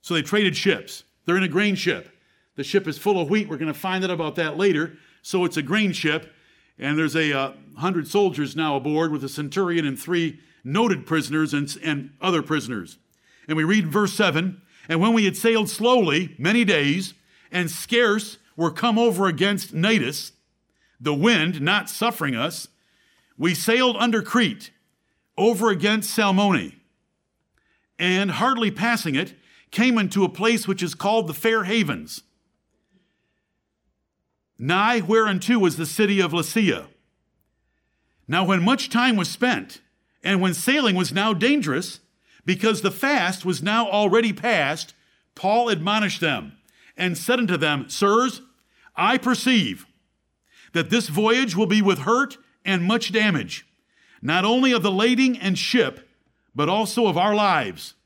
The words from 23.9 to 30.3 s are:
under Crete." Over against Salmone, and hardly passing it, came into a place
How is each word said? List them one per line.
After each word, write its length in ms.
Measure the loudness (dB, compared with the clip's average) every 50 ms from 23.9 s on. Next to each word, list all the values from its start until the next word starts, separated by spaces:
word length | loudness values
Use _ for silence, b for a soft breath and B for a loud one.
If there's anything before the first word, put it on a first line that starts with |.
| 2 0
under 240 | 0 0 0 -2
Crete." 480 | -2 0 0 2 2 2 -2 -8 -14 -20 _ _ _ _ _ _ _ _ _ _ _ _ _ 2
Over 300 | 2 2 2 2 0 0
against 440 | 0 2 2 0 0 0 -2 -2 -2
Salmone, 600 | 0 2 2 4 4 4 4 2 0 -2 -6 -12 _ _ _ _ _ _ _ _ _ _ _ _ _ _ _ _ _ _ _ _ _ _ _ _ -2
and 340 | 0 0 2 2 0 -2
hardly 380 | -2 0 0 0 2 2 0 -2
passing 440 | -2 -2 0 0 0 0 -2 -2 -2
it, 200 | -2 -4 -6 -10 b b b b b b b
came 260 | -2 2 2 4 4
into 260 | 2 0 0 2 0
a 60 | 0
place 400 | 0